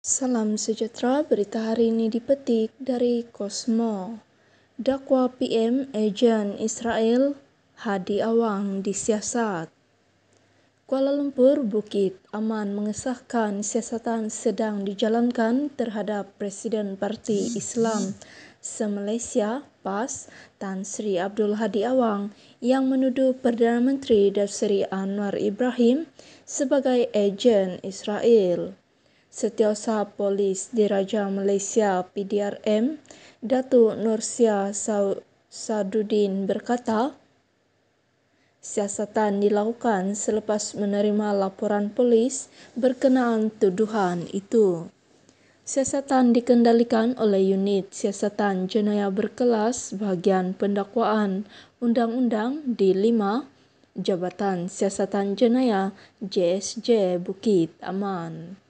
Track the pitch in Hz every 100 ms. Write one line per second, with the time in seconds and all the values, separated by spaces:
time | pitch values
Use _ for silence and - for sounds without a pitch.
0 | - - 262 240 214 214 - 214 220 -
1 | 247 277 311 208 202 226 220 226 226 226
2 | 226 226 - 277 269 226 220 _ 262 240
3 | 240 240 233 - 202 - - 226 233 202
4 | 185 220 _ _ _ _ _ - 226 -
5 | - 262 254 - 254 226 226 254 277 214
6 | 214 190 240 220 202 196 220 - 233 226
7 | 226 240 285 277 _ _ _ - 233 196
8 | 180 202 220 226 226 196 202 196 196 196
9 | - 214 - 240 226 175 165 _ _ _
10 | _ _ _ _ _ _ _ _ - 262
11 | 269 285 285 269 254 294 233 214 208 202
12 | 190 190 _ 208 220 220 208 202 214 214
13 | 262 247 - 240 214 202 214 233 - 226
14 | - 226 220 - 233 208 220 208 196 196
15 | 214 233 240 240 226 254 294 - 226 208
16 | 196 208 190 _ 202 - 220 214 202 196
17 | 202 220 - 208 226 233 - 240 226 220
18 | 190 202 - - - _ - - 214 202
19 | 202 233 - 247 208 262 285 _ - 202
20 | 269 - - - - _ 196 190 196 -
21 | 214 185 196 208 208 208 220 208 220 262
22 | 233 202 202 - - _ 240 262 262 262
23 | 262 262 262 254 240 226 233 240 247 277
24 | - 220 202 202 202 - 208 196 - 190
25 | 196 202 202 - 208 202 254 247 233 269
26 | 330 - - - - - 269 285 262 247
27 | 233 208 202 196 247 208 185 180 - 190
28 | - 208 233 233 185 175 175 190 _ _
29 | _ _ _ - 214 208 214 208 - 214
30 | 202 - 202 196 196 190 - 233 202 196
31 | 190 220 196 196 196 196 - 226 208 185
32 | 180 - 196 202 202 - 220 214 247 311
33 | - - - _ 220 262 262 247 220 -
34 | 220 220 - - 226 202 196 208 - 208
35 | 196 - - _ _ - - 214 196 220
36 | 208 214 202 190 196 208 - 247 240 220
37 | 269 - _ _ _ _ _ _ _ _
38 | _ _ _ _ _ _ - - 202 -
39 | 208 - 208 202 208 208 214 233 247 196
40 | 190 208 - 214 214 214 - - 208 202
41 | 208 208 208 202 190 - 208 208 208 208
42 | 247 226 226 - - - - - 254 254
43 | 269 262 240 220 214 - 202 185 214 220
44 | 185 175 165 196 190 233 202 165 170 _
45 | _ _ _ _ _ _ - 277 262 277
46 | 277 262 247 233 240 240 233 233 233 220
47 | 226 254 220 190 190 196 196 196 180 -
48 | 208 196 208 208 208 185 185 220 208 208
49 | 202 196 208 - 247 220 214 254 - 190
50 | 208 180 190 185 185 190 202 202 196 247
51 | 208 214 202 190 208 - - _ 247 233
52 | 233 240 240 220 226 302 285 220 196 180
53 | 220 233 196 226 302 _ _ _ _ -
54 | 185 185 180 - 202 185 175 - 196 -
55 | 196 202 196 196 240 247 254 196 190 196
56 | - _ 190 - 175 190 - 233 226 226
57 | 185 180 180 190 226 190 160 _ - 190
58 | 202 185 165 160 170 190